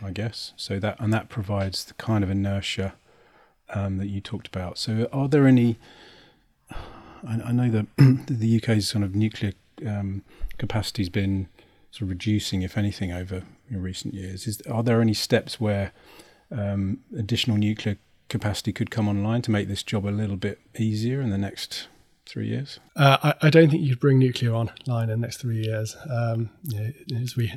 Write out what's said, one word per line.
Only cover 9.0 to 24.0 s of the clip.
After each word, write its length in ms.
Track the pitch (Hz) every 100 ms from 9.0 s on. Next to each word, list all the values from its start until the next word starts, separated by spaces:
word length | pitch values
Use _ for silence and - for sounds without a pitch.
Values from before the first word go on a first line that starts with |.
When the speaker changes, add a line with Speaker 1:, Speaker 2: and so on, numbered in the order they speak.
Speaker 1:
of 100 | 101
nuclear, 380 | 98 110 - 104 - _ - 127
um, 360 | 104 101 98 - - - -
capacity's 500 | 104 113 98 - 92
been 400 | 104 98 98 95 _ - _ _
sort 100 | -
of 60 | 98
reducing, 520 | 90 110 107 - 95
if 140 | 92 -
anything, 360 | 101 - 95
over 320 | 87 92 92 - - -
in 100 | 101
recent 320 | 92 92 -
years. 360 | 101 92 95 -
Is, 120 | 101
are 200 | - 110
there 180 | 117 113
any 140 | 113
steps 460 | 104 - 117 - -
where, 320 | 107 101 98 - - - - _ -
um, 480 | 143 101 101 98 - - 175
additional 400 | 101 113 - 104
nuclear 420 | 104 110 110 98 _ _ -
capacity 440 | - 104 98 -
could 180 | - 107
come 180 | - 104
online 340 | 101 104 120
to 80 | 117
make 180 | 104 98
this 140 | 98
job 240 | - 107 101
a 40 |
little 260 | 101 107 95
bit 220 | 101 - _ -
easier 420 | 110 107 117 139
in 100 | 127
the 80 | 98
next 480 | 98 - - - - _ _ _ -
three 220 | - 110
years? 320 | 117 139 - _ -
Speaker 2:
Uh, 220 | 139 135
I, 240 | 151 147 156
I 40 |
don't 200 | 160 160
think 120 | 160
you'd 180 | 151 123